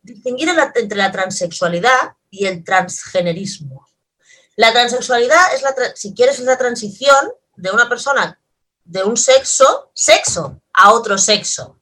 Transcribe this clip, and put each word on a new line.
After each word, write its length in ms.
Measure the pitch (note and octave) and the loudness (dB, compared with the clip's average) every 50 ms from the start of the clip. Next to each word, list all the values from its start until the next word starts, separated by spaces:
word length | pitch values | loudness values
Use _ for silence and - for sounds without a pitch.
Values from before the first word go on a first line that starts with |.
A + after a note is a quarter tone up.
Distinguir 480 | _ - A#3+ - _ B3+ B3 B3+ D#4 E4+ | _ -20 -20 -10 _ -8 -6 -4 -4 0
en 80 | F4 | 0
la, 140 | D#4+ C#4+ C#4 - | 0 0 0 -2
entre 220 | A#3+ A3 G3+ G#3 | -4 -4 -4 -2
la 140 | G3+ G3 F#3+ | -2 -2 -2
transexualidad 1040 | F#3+ G3 F#3+ F#3+ - - F3+ F3 - - F3+ E3+ F3 F3 F#3 B3 B3+ B3+ D#4 D#4+ _ _ _ _ | -2 -4 -6 -6 -4 -6 -6 -6 -4 -4 -4 -2 -2 0 2 2 2 2 0 -4 _ _ _ _
y 160 | - F#3+ G3 | -8 -6 -6
el 180 | F#3+ F#3+ E3+ E3 | -4 -4 -8 -6
transgenerismo. 1200 | - F#3+ F#3 F3+ F3+ - - - - - F#3 F3 E3+ E3 E3 - - - - D3+ C3+ C3 C#3 _ _ _ _ _ _ _ _ _ _ _ _ _ _ _ | -2 0 0 0 -2 -10 -14 -14 -4 -2 -2 -2 -2 -4 -6 -8 -10 -10 -12 -14 -16 -16 -18 _ _ _ _ _ _ _ _ _ _ _ _ _ _ _
La 160 | - A3+ A3+ | 0 2 2
transexualidad 800 | A3+ A#3+ B3 A#3+ A#3+ B3 - - B3+ A#3 A#3+ B3+ D#4 E4+ F#4 F#4 - | 4 2 0 0 -2 -6 -2 0 0 0 2 4 4 4 4 2 0
es 80 | - | -2
la 140 | C4+ C#4 C4+ | -2 -4 -2
tra-, 180 | C4+ B3 G#3 - | -2 -6 -6 -6
si 180 | - - G3+ - | -10 -14 -14 0
quieres, 260 | - B3 C4 C#4 - | 2 2 2 2 0
es 60 | B3 | 0
la 120 | B3+ B3+ | 0 0
transición 760 | B3+ B3+ B3 A#3+ - G#3+ G3+ - - C4 C#4 C#4 C#4 D#4 G#4+ - _ _ _ _ | 0 0 -4 -4 -6 -10 -12 -12 -2 4 4 4 4 4 -2 -10 _ _ _ _
de 160 | - F3 F#3 | -10 -6 -2
una 180 | G3+ A#3 A#3+ A#3+ | 0 0 0 0
persona 500 | - A3+ - C4+ C#4 A#3+ F#3 E3 - _ _ _ _ _ _ _ _ _ _ | -2 -4 -2 -2 0 0 -2 -4 -6 _ _ _ _ _ _ _ _ _ _
de 180 | F3 E3 F#3+ F#3+ | -8 -6 -2 -2
un 140 | G#3 A#3+ | 0 0
sexo, 760 | A#3 - - B3+ C4+ - - - - C4 C#4+ A#4 C#5 - _ _ | 0 4 4 4 4 4 0 2 4 4 4 4 0 -8 _ _
sexo 680 | - - D4+ D#4+ F#4+ - - - F3+ D3 C#3 C#3+ - _ _ - | -4 2 4 4 2 2 -4 -6 -6 -8 -10 -12 -18 _ _ 2
a 200 | F3+ F#3+ G3+ A3+ | 6 6 6 6
otro 240 | A#3 A3+ G#3+ G3 | 4 2 -2 0
sexo 640 | G3 - - G#3 G3+ - - - - C3 - _ _ | 0 2 0 0 0 -2 -8 -8 -8 -10 -16 _ _